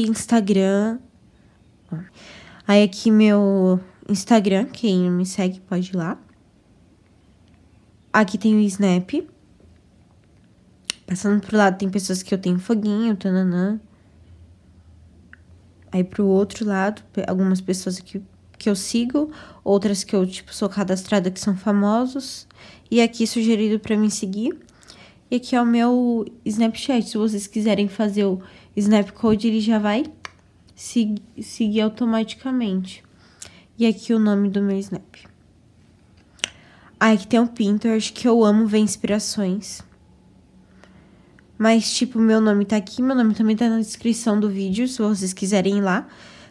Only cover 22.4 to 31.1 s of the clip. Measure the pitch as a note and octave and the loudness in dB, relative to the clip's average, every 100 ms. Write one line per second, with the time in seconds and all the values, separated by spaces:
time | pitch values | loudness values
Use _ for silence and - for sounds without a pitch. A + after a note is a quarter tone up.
22.4 | - - - - - A#3 A#3 A#3 A3+ A#3+ | -20 -20 -20 -20 -2 2 2 0 -2 0
23.4 | A3 A3 G#3+ G#3+ G#3+ G#3+ G#3+ G3 F#3+ G3 | 0 2 0 -2 -2 0 0 -2 -6 -4
24.4 | B3 - - _ - - - _ - B3 | -6 -6 -16 _ -20 -20 -20 _ -6 -6
25.4 | B3 B3 A#3+ A#3 A#3+ B3 B3 A#3 - - | -2 0 2 2 4 2 2 -2 -4 -8
26.4 | - G#3+ A3+ A3 - B3 - A3 A3 G3+ | -6 0 0 -2 -2 -2 -2 -2 -2 -2
27.4 | G3+ A3 G#3+ G3+ G3+ - G#3 G#3 G3 F#3 | -6 -2 0 2 0 -2 -2 0 0 -2
28.4 | - - - - G3+ G#3+ G3 - A3+ G#3+ | -8 -20 -10 -2 2 2 2 -2 0 2
29.4 | A3+ A3 G#3+ A3 G#3 A3 D#4 - - _ | 0 0 0 0 0 -2 -4 -10 -20 _
30.4 | _ _ _ - - A#3+ G#3+ | _ _ _ -18 -6 -2 -2